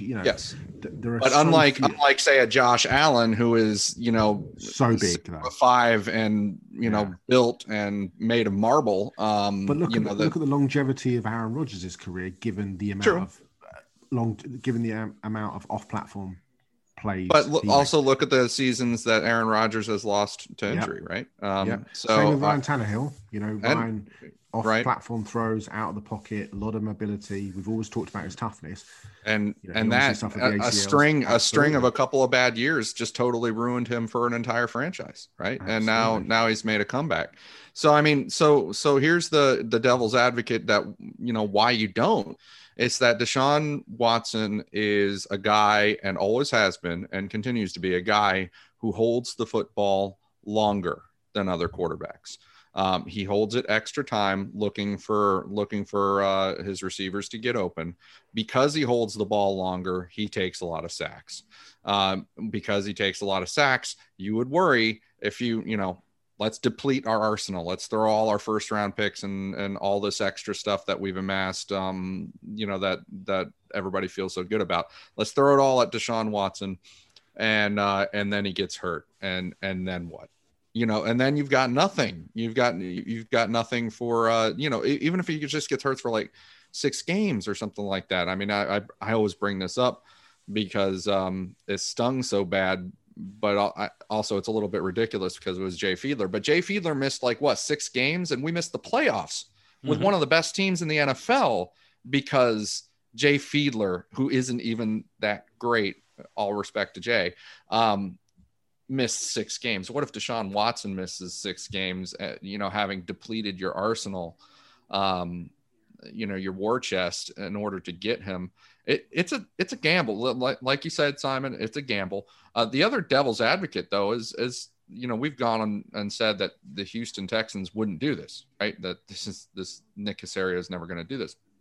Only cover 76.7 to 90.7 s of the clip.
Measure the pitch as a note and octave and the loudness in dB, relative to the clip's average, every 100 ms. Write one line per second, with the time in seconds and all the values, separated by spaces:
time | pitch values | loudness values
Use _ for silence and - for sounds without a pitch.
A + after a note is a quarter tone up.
76.7 | F2+ _ - _ _ _ - A2 G#2+ G#2 | -8 _ -20 _ _ _ -2 2 2 2
77.7 | G#2 G2+ G2 G2+ G#2 G2+ G2+ G2+ F2+ F#2 | 2 2 2 0 -2 -2 -2 -2 -2 -4
78.7 | - F2+ D#2+ - _ G2 F#2 F2+ - G2 | -6 -6 -8 -10 _ -6 -6 -6 -6 -6
79.7 | F#2 F#2 F2+ E2+ - - _ _ _ _ | -4 -6 -6 -8 -14 -20 _ _ _ _
80.7 | A2+ A2+ G#2+ A2 A#2+ C3+ D3 C#3 C3 C3 | -2 0 0 2 2 2 2 2 2 2
81.7 | B2+ F#3+ F#3+ A2+ E2 E2 A2 A2+ A#2 A#2+ | 2 2 2 -2 -4 -10 -6 -2 2 2
82.7 | F2 F#2 F#2 - A2+ A2+ A#2 A2 A#2 A2+ | 0 -6 -8 -8 -8 -2 0 2 0 0
83.7 | A#2+ A#2 - A#2 A#2 A2+ A2+ A2 A#2+ D3 | -2 -4 -4 -2 2 4 4 2 0 -2
84.7 | A#2 A#2 C#3+ D3+ F#3 F3+ D#3 C#3+ D3+ - | 0 0 0 0 -2 -2 -4 -4 -4 -4
85.7 | C3+ C#3 C3 A#2+ A2 - _ - - _ | -4 -2 -4 -2 -2 -4 _ -20 -20 _
86.7 | - C#3+ - - F#3+ G#3 A2 G2 G2 G#2+ | -4 -4 -2 -2 0 0 0 -4 -6 -8
87.7 | - G2+ F#2+ - F#2 F2 F#2+ G2+ G#2 - | -8 -4 -4 -2 -2 0 -2 -2 0 0
88.7 | G#2 G2+ - G2+ A2+ G#2+ - G2+ F#2+ F#2 | -2 -4 -8 -2 2 0 0 -4 -2 -4
89.7 | - B2 - _ _ _ _ - G#2 G2 | 0 0 -2 _ _ _ _ -8 -6 -2